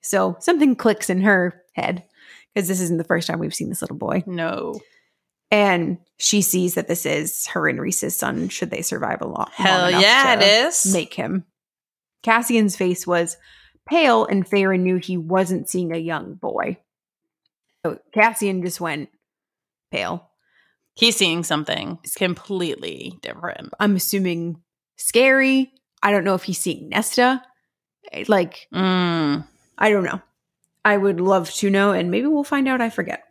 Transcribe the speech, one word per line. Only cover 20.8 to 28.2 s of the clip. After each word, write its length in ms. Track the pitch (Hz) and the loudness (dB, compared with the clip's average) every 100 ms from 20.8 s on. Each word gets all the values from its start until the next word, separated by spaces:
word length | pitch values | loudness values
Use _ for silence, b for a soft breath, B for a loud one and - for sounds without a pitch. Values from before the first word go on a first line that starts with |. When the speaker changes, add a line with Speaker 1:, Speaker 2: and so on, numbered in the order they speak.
| _ | _
Speaker 2:
He's 220 | - 233 220 | 2 2 4
seeing 280 | 185 165 | 0 0
something 540 | 165 151 147 - - 165 - - | -2 -4 -2 -6 -6 -12 -12 -4
completely 1000 | 185 175 - 190 175 - - - - 180 | -4 -4 -6 -6 -4 -6 -8 -12 -14 -14
different. 500 | - - 170 - - - | -14 -12 -12 -12 -16 -2
Speaker 1:
I'm 160 | 208 190 | 0 2
assuming 640 | - 202 185 170 170 160 _ _ _ _ | 0 -2 -2 -2 -6 -8 _ _ _ _
scary. 760 | - 226 262 269 262 269 262 _ _ _ | 0 4 6 6 4 2 0 _ _ _
I 80 | 202 | 0
don't 140 | 202 | 2
know 100 | 180 | 2
if 80 | 185 | 0
he's 160 | - 180 | -2 -6
seeing 300 | - - 156 | -4 -6 -4
Nesta. 540 | - 220 - 247 262 - _ _ _ _ _ - - | -4 -2 2 2 2 -6 _ _ _ _ _ -18 -12